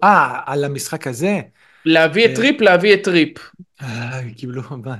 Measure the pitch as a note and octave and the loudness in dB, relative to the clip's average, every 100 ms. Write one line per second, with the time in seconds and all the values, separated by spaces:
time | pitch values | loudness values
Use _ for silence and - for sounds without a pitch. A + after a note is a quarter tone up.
0 | F#3+ F#3+ C3+ B2+ - C#3+ C#3+ C#3 - D#3 | 4 4 2 -4 -8 -6 -6 -6 -10 -10
1 | C3+ A#2+ F3+ G3+ A#2 _ _ _ D#3+ D#3+ | -10 -6 -4 -4 -8 _ _ _ 0 2
2 | D#3+ E3+ A3+ C3 C4 D4 G3+ F3+ G3+ G3 | 2 2 2 2 0 2 4 4 4 2
3 | G3+ F3 D3+ - - - F3+ _ C3+ A#2 | 2 0 0 -4 -20 -20 -20 _ -14 -10
4 | A#2+ C3 A#2+ G#2+ B2+ B2+ A#2+ C3+ A#2 | -10 -10 -12 -14 -12 -12 -12 -14 -12